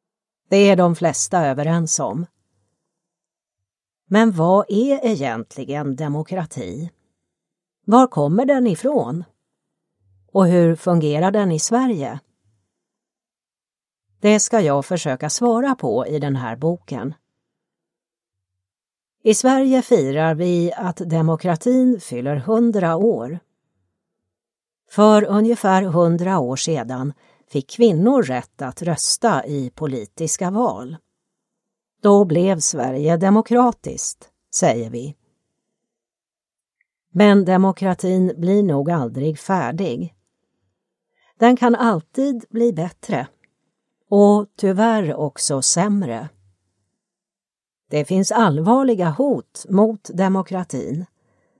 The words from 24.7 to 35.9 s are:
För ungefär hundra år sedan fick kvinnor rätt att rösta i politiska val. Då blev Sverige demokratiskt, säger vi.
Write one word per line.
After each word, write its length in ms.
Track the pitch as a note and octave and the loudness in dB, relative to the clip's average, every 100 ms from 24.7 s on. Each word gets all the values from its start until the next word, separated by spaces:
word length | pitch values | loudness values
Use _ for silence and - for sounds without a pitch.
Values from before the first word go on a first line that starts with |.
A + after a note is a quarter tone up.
| _ _ | _ _
För 340 | - G#3+ G#3+ | 4 6 6
ungefär 580 | G#3 G3+ A3+ A#3 G3 F#3+ | 4 0 0 0 2 2
hundra 560 | F#3+ E3 E3+ E3+ F3+ F#3 | 2 2 2 2 0 -2
år 180 | B2 C3 | -2 -4
sedan 560 | - D3+ A#2 B2+ C#3 - _ _ _ | -4 -4 -6 -8 -8 -10 _ _ _
fick 220 | D3 - | -8 -6
kvinnor 520 | - A#3 D#3+ A3 C#4 | 2 2 4 2 2
rätt 400 | C3+ B2+ - - | 0 -4 -8 -12
att 200 | C3 - | -12 -8
rösta 640 | E3+ D3+ - - A#3 D3 - | -6 -4 -4 -2 0 0 -2
i 240 | C#3+ B2+ | -6 -6
politiska 800 | - D#3 B2+ G#2 - D#3+ - F3+ | -6 -6 -6 -10 -8 -6 -4 -4
val. 460 | G#3 A#3+ G2+ B2+ D#3+ _ _ _ _ _ _ _ _ _ _ | -2 -2 -4 -12 -16 _ _ _ _ _ _ _ _ _ _
Då 220 | G#3 G3+ | 4 4
blev 360 | F#3 D#3+ F#3+ F3 | 4 2 0 0
Sverige 560 | - D3 B2+ C3 D3+ E3 | -2 -4 -4 -2 0 2
demokratiskt, 1120 | F#3+ G#3+ - A#3+ B3 - C#3+ B2 - - - _ _ | 4 2 2 2 2 0 -10 -10 -10 -12 -20 _ _
säger 360 | - E3+ A#2 A2+ | -2 0 0 -4
vi. 260 | A#2+ C#3+ - _ _ _ _ _ _ _ | -10 -12 -16 _ _ _ _ _ _ _